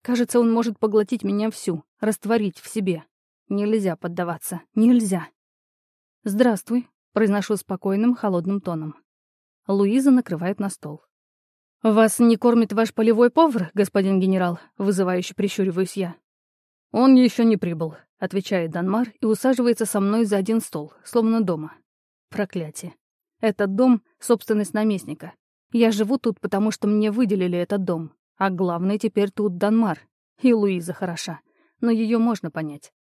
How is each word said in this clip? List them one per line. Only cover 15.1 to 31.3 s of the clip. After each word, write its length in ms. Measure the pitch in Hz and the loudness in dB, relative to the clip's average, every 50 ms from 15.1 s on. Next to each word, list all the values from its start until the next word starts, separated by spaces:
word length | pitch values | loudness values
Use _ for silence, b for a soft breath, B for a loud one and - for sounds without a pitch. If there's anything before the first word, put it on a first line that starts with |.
| 185 180 185 - - | 0 -2 -4 -6 -4
прищуриваюсь 600 | - 196 196 - - 190 190 170 175 190 180 - | -4 -4 -2 -2 -2 -2 -2 0 -2 -4 -4 -4
я. 200 | 196 185 175 165 _ _ _ _ _ _ _ _ _ _ _ _ _ _ _ | -6 -6 -6 -8 _ _ _ _ _ _ _ _ _ _ _ _ _ _ _
«Он 220 | - 214 254 269 262 | 0 4 6 6 8
еще 300 | 254 254 233 - - 233 | 8 6 4 2 2 2
не 140 | 226 220 | 2 2
прибыл», — 380 | 185 - 175 170 160 165 156 151 - _ _ _ _ | 0 -2 -6 -4 -6 -8 -8 -10 -16 _ _ _ _
отвечает 520 | - 185 180 196 190 - 208 180 170 165 | -8 -4 -4 -6 -4 -2 -4 -2 -2 -4
Данмар 420 | 151 175 175 185 196 226 247 226 _ - | -4 -4 -2 -2 0 -2 -2 -4 _ -4
и 40 | - | 0
усаживается 600 | 220 220 208 - 254 262 247 240 240 233 - 226 | 0 0 2 2 0 2 2 2 0 0 0 -2
со 140 | 190 - 208 | -2 -2 -2
мной 260 | 196 202 208 226 233 | 0 0 2 0 0
за 120 | 202 208 | 0 0
один 220 | 196 190 202 220 226 | -2 0 0 -2 -2
стол, 340 | 220 - - 156 151 151 _ _ _ | -2 -4 -10 -12 -12 -12 _ _ _
словно 380 | - - 240 220 220 226 226 | -2 0 0 2 2 2 2
дома. 320 | 220 185 170 151 156 156 - _ _ _ _ _ _ _ _ _ _ _ | 0 0 -2 -4 -6 -12 -14 _ _ _ _ _ _ _ _ _ _ _
Проклятие. 680 | - - 202 185 - 185 165 151 - - - 170 - _ _ _ _ _ _ _ _ _ - | -6 -6 -6 -6 -6 -8 -8 -8 -12 -14 -16 -16 -18 _ _ _ _ _ _ _ _ _ -2
Этот 320 | 220 202 - 208 196 190 | -2 0 0 -2 -2 2
дом — 260 | 196 254 262 240 214 _ _ _ _ | 2 4 4 4 2 _ _ _ _
собственность 540 | - - 240 - - - 220 214 208 196 - | 0 0 0 0 0 -2 -2 -2 -2 -2 -4
наместника. 600 | 208 214 220 208 180 - - 151 - - 165 - _ _ _ _ _ _ _ - | -2 -2 -2 -2 -4 -6 -10 -14 -14 -16 -20 -20 _ _ _ _ _ _ _ 0
Я 180 | 233 233 226 | 2 2 2
живу 260 | 214 202 220 202 269 | 2 0 0 -2 -2
тут, 220 | 262 - 226 196 _ | -2 -2 -4 -4 _
потому 320 | - 190 - 196 208 214 | -6 -4 -2 -2 -2 -2
что 160 | 214 - - | -2 -2 -2
мне 240 | 208 214 214 214 214 | 0 0 0 0 0
выделили 460 | 202 233 254 196 208 190 185 180 175 | 0 0 0 0 0 0 0 -2 -2
этот 260 | 175 175 _ 208 202 185 | -2 -2 _ -2 -4 -2
дом. 300 | 180 175 165 165 151 _ _ _ _ _ | -2 -4 -4 -6 -10 _ _ _ _ _
А 120 | _ 196 196 | _ -2 -2
главный 480 | 185 175 190 180 170 170 180 190 208 | 0 -2 -2 -2 -2 -2 -2 -2 -2
теперь 340 | 208 - 214 _ 208 202 196 | 0 -2 -2 _ 0 -2 -2
тут 260 | _ - 208 208 175 | _ -2 -2 -2 0
Данмар. 420 | 175 202 208 220 226 226 196 156 - _ _ _ _ _ _ _ _ | 0 0 2 2 2 2 0 -2 -6 _ _ _ _ _ _ _ _
И 120 | - 254 233 | 2 2 4
Луиза 400 | 220 202 202 190 175 160 175 165 | 4 2 0 0 -2 -6 -8 -8
хороша. 480 | - 196 180 170 165 - - | -8 -8 -8 -8 -8 -10 -12